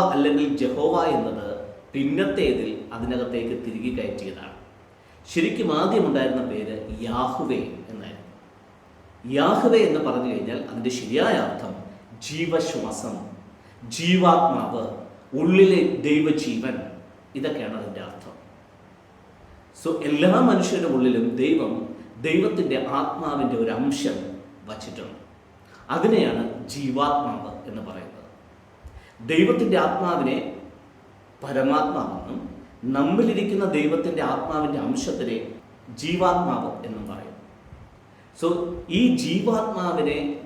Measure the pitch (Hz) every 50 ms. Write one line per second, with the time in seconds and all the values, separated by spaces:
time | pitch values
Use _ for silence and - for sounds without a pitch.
0 | - - 139 143 143 147 143 147 147 139 - 127 127 123 127 147 151 160 170 165
1 | 165 156 139 120 110 110 - 104 101 101 92 - - - - - - - - 139
2 | 135 143 151 180 196 - - - - 131 - - 113 - - - - - 113 113
3 | 120 120 123 123 117 - 120 117 113 117 127 - 120 117 107 107 120 127 123 120
4 | 104 98 92 98 98 95 92 - - - - - - - - - - - - -
5 | - - - - - - - 170 165 - - - 202 165 151 156 190 190 226 202
6 | 165 135 127 135 127 123 127 127 120 113 107 107 104 107 107 104 - - 107 107
7 | 117 113 117 123 131 127 127 - - 123 120 - - - - 98 98 113 110 104
8 | 98 - - - - - - - - - - - - - - - - - - -
9 | - - - - - 120 135 - - 185 220 240 254 226 226 220 196 156 151 151
10 | - 131 117 123 127 123 110 101 101 110 123 139 - - 113 117 113 127 123 -
11 | 107 101 120 151 190 226 185 131 110 107 - - - 95 95 - - - - -
12 | - - - - - - 147 160 170 160 165 151 - - - 117 107 110 - -
13 | - 113 101 92 - - - - - - - - - - - - 120 113 - -
14 | 165 175 185 180 180 170 160 - - - 127 113 113 - 123 113 110 - - -
15 | - - - - - - 131 147 165 180 185 196 190 185 180 170 156 - - 120
16 | 131 147 151 151 151 151 151 - 139 123 110 - 117 131 127 127 - - - -
17 | - - - - - - - 135 139 156 147 139 110 110 113 107 104 104 98 101
18 | 92 - - - - - - - - - - - - - - - - - - -
19 | - - - - - - - - - - - - - - - - - 165 151 -
20 | 147 147 147 147 170 185 - 254 - - 196 185 180 - - - 165 151 131 127
21 | 127 127 117 113 117 117 113 117 135 156 165 151 117 - - - - - - -
22 | - - - 113 123 160 170 185 208 - 180 175 - 135 131 131 131 - 139 143
23 | - - - - 160 147 143 139 127 123 123 113 113 110 110 - - - - -
24 | 95 92 95 95 - - - - - - - - - 104 107 107 - - 92 -
25 | 95 - - - - - - - - - - - - - - - - - 139 165
26 | 175 226 226 190 - - - - - - - - - - - 143 139 131 123 139
27 | 143 147 143 143 135 120 117 - 107 107 104 - - 127 107 107 92 92 92 92
28 | 92 - - - - - - - - - - - - - - - - - - -
29 | - - - - 117 120 160 165 190 240 - - 226 190 185 165 - - - 180
30 | 185 175 170 147 131 127 - - - - - - - - - - - - - -
31 | - - - - - - - - 139 139 131 135 131 139 147 151 151 143 - 127
32 | - - - - - - 139 - - - - - - - - - 117 127 135 139
33 | 147 160 190 226 226 226 202 196 208 - 202 190 196 - 147 147 147 151 165 165
34 | - 170 - 156 139 131 135 - - - 156 151 151 143 143 139 - - 135 -
35 | - 175 143 131 120 117 113 - - - - - - - - - - - 113 -
36 | 143 165 180 180 185 175 170 180 175 151 123 117 - - - - - 113 107 107
37 | 101 95 95 - - - - - - - - - - - - - - - - -
38 | - - - - - - - - 165 170 175 175 175 - - - - - 165 208
39 | 247 - - - 151 160 175 208 - 233 220 214 - - - 185 180 175 - 151
40 | 147 143 143 143 143 143 147 - -